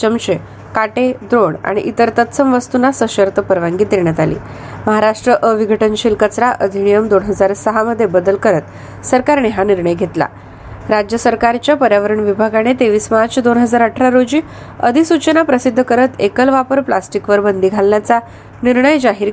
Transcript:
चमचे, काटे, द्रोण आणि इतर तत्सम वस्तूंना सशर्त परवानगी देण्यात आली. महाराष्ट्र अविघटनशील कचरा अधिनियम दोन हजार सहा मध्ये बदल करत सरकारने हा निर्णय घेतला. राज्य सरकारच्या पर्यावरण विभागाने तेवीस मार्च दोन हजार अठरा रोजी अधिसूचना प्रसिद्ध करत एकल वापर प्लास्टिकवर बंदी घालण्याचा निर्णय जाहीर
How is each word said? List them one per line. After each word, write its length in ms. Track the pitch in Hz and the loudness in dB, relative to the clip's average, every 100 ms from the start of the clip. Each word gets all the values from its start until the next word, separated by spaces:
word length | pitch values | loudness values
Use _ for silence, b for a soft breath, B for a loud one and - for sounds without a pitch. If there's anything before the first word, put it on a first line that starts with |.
चमचे, 600 | 214 233 - 175 - - - 220 | -2 -2 -2 -4 -6 -18 -8 -4
काटे, 380 | 220 240 254 254 | -4 -2 -2 -4
द्रोण 340 | 202 240 180 - | -2 2 2 0
आणि 180 | - 202 | -4 -4
इतर 280 | - 226 233 | -2 0 0
तत्सम 440 | 233 240 - 269 | 0 0 0 2
वस्तूंना 380 | 247 - 247 254 | 0 0 0 0
सशर्त 480 | 277 220 - 196 202 | 0 -2 0 0 0
परवानगी 440 | 202 185 170 185 | 0 0 0 -2
देण्यात 360 | 202 196 170 160 | 0 0 0 0
आली. 160 | 156 - B B B B - | -2 -4 B B B B -2
महाराष्ट्र 440 | 214 214 214 254 | 2 2 0 0
अविघटनशील 840 | 233 226 220 214 214 214 214 233 | 2 2 0 0 0 0 0 -2
कचरा 360 | 208 208 220 247 | 0 0 0 -2
अधिनियम 580 | - 196 196 202 208 220 | 0 -2 0 2 2 2
दोन 160 | 196 | 0
हजार 300 | 202 196 196 | 0 0 0
सहा 300 | 202 214 220 | 0 -2 -2
मध्ये 220 | 220 226 208 | -2 -2 0
बदल 300 | 180 180 196 | 0 0 0
करत 260 | 226 160 - B B B - | 0 0 -2 B B B -2
सरकारने 420 | 254 254 294 226 | 0 2 0 0
हा 160 | 208 | 0
निर्णय 300 | 208 185 170 | 0 0 -2
घेतला. 320 | 175 175 - 139 B B B B B - | -2 -4 -4 -4 B B B B B -2
राज्य 260 | 214 208 226 | -2 0 -2
सरकारच्या 580 | 247 226 233 233 - 294 | 0 2 0 0 0 2
पर्यावरण 440 | 240 202 208 214 | 2 2 2 0
विभागाने 540 | 208 196 220 220 226 | -2 0 0 0 0
तेवीस 380 | 254 233 208 - | 0 2 0 0
मार्च 280 | 220 233 262 | 0 0 0
दोन 180 | 240 240 | 2 2
हजार 240 | 240 240 | 2 2
अठरा 280 | 226 226 254 | 2 2 2
रोजी 320 | 254 240 294 320 B B B | 2 2 -2 -4 B B B
अधिसूचना 640 | 240 254 330 330 - 320 | 0 2 2 2 2 2
प्रसिद्ध 400 | 311 254 262 226 | 2 0 0 0
करत 240 | 254 240 254 - | 0 2 0 0
एकल 300 | 202 - 262 | -2 0 2
वापर 320 | 269 254 269 | 2 0 -2
प्लास्टिकवर 580 | 262 196 - 202 202 202 | 0 -4 -4 -6 0 2
बंदी 300 | 208 190 190 | 2 0 0
घालण्याचा 500 | 208 196 214 208 233 B B B B | 2 2 2 2 0 B B B B
निर्णय 360 | 240 247 269 311 | 0 2 4 4
जाहीर 320 | 247 196 208 | 2 0 -4